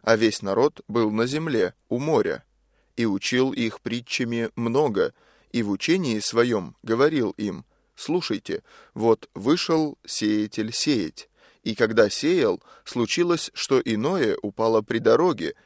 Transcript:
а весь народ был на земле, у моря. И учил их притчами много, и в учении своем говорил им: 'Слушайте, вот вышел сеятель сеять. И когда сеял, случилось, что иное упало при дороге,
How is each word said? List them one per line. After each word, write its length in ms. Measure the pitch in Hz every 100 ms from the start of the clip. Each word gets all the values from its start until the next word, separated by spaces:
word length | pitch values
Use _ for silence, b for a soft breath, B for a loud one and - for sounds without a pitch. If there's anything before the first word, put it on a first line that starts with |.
а 140 | - 110
весь 260 | 110 -
народ 400 | 98 98 139 - -
был 240 | 117 110
на 160 | 107 120
земле, 460 | 147 165 120 90 - _
у 100 | 123
моря. 460 | 147 143 92 71 - _ _ _ _ -
И 100 | 117
учил 480 | 95 - 127 131
их 260 | 139 113 -
притчами 680 | 120 120 120 - 120 117 117
много, 600 | - 117 123 147 98 76 b b b b
и 120 | 120
в 80 | 104
учении 500 | 98 - 185 156 107
своем 560 | - 113 123 107 80 -
говорил 480 | - 113 143 156 110 -
им: 260 | 104 80 - _ _ _
'Слушайте, 680 | - 175 - - - - b b b
вот 380 | - 113 110 -
вышел 640 | - 104 175 - 160 156 -
сеятель 720 | - - 104 107 107 - 110
сеять. 560 | 113 - 131 80 - - b b b
И 120 | -
когда 360 | 110 117 113 107
сеял, 520 | - 143 180 113 90 b b
случилось, 640 | - 123 117 - 175 165 -
что 260 | - - 131
иное 540 | - 110 127 190 117 -
упало 400 | 104 101 113 113
при 160 | 104 113
дороге, 560 | 110 117 175 120 82 -